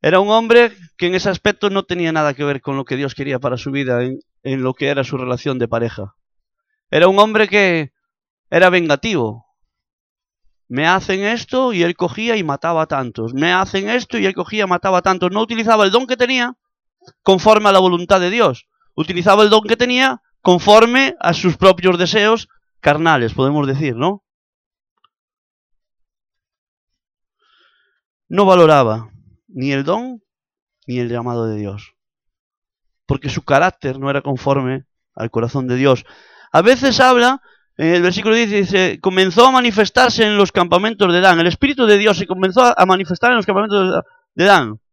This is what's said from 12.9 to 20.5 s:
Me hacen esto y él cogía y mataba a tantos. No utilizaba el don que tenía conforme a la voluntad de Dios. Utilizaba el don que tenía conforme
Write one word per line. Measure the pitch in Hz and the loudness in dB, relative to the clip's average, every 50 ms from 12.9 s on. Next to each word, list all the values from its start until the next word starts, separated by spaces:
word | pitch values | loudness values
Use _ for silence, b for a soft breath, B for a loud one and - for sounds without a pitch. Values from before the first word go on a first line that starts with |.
| 160 139 131 123 110 - 113 113 123 | -4 -6 -6 -6 -8 -8 -8 -8 -4
Me | 131 147 170 180 | -2 -2 0 0
hacen | 185 190 190 - 190 196 208 | 0 -2 -2 -4 -6 -4 -2
esto | 226 247 233 _ - 233 | -4 -4 -4 _ -8 -4
y | 202 | -4
él | 190 185 | -4 -4
cogía | - 175 - - 214 208 | -4 -10 -8 -4 -4 -2
y | 190 | -2
mataba | 180 175 - 196 190 180 | -2 -2 -2 0 -2 0
a | 175 | 0
tantos. | 190 190 185 180 180 185 | 0 -2 0 -2 -2 -2
No | 208 220 | -2 -4
utilizaba | 226 233 226 226 220 226 214 208 | -4 -4 -6 0 0 2 4 2
el | 196 | 2
don | 196 233 262 | 2 0 -2
que | 240 254 | -2 -2
tenía | 226 247 240 262 254 240 240 254 _ _ _ _ _ _ _ _ _ _ _ _ _ _ | -2 -2 -2 0 -2 -4 -4 -6 _ _ _ _ _ _ _ _ _ _ _ _ _ _
conforme | - 190 185 160 214 220 214 208 208 | 2 2 4 4 4 4 4 4 2
a | 196 | 2
la | 190 | 4
voluntad | 185 185 180 170 180 170 202 190 | 4 2 0 -2 0 0 0 0
de | 180 175 | 2 0
Dios. | 196 240 226 170 127 - _ _ _ _ _ _ _ | 0 0 0 0 0 -4 _ _ _ _ _ _ _
Utilizaba | - 160 - 185 175 175 196 196 208 214 | -8 -6 -6 -4 -4 2 2 4 4 4
el | 208 | 4
don | 208 220 214 | 4 2 2
que | 208 233 | 0 -2
tenía | 226 247 247 247 247 262 262 262 233 _ _ _ _ | 0 0 -2 0 0 0 -2 -2 -6 _ _ _ _
conforme | _ - | _ 2